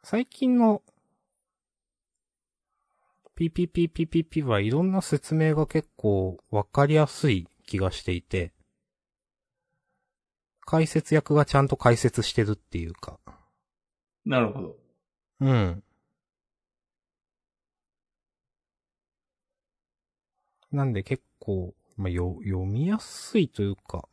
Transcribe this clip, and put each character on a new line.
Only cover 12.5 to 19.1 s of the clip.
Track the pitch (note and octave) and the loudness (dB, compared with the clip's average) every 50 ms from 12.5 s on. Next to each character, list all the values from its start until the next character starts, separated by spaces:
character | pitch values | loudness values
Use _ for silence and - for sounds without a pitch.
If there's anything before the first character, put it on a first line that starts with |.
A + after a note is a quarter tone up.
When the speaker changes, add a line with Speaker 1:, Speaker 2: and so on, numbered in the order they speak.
Speaker 1:
っ | G#2 | -2
て | - _ _ - | -6 _ _ -8
い | F2 E2+ | -8 -8
う | E2 D#2+ | -8 -12
か。 | _ - - - _ _ - - _ _ _ _ _ _ _ _ _ _ _ _ _ _ _ _ _ _ | _ -16 -18 -18 _ _ -20 -20 _ _ _ _ _ _ _ _ _ _ _ _ _ _ _ _ _ _
Speaker 2:
な | - C3 B2+ | -2 0 0
る | A#2 G#2 | 0 0
ほ | - - | -2 -8
ど。 | F2+ - - _ _ _ _ _ _ _ _ _ _ _ _ _ | -12 -12 -14 _ _ _ _ _ _ _ _ _ _ _ _ _
Speaker 1:
う | C3+ C3+ | 2 4
ん。 | C3 A#2 G2+ F2+ E2+ F#2+ _ _ _ _ _ _ _ _ _ _ _ _ _ _ _ _ _ _ _ _ _ _ _ _ _ _ _ _ _ _ _ _ _ _ _ _ _ _ _ _ _ _ _ _ _ _ _ _ _ _ _ _ _ _ _ _ _ _ _ _ _ _ _ _ _ _ | 4 4 2 0 -2 -6 _ _ _ _ _ _ _ _ _ _ _ _ _ _ _ _ _ _ _ _ _ _ _ _ _ _ _ _ _ _ _ _ _ _ _ _ _ _ _ _ _ _ _ _ _ _ _ _ _ _ _ _ _ _ _ _ _ _ _ _ _ _ _ _ _ _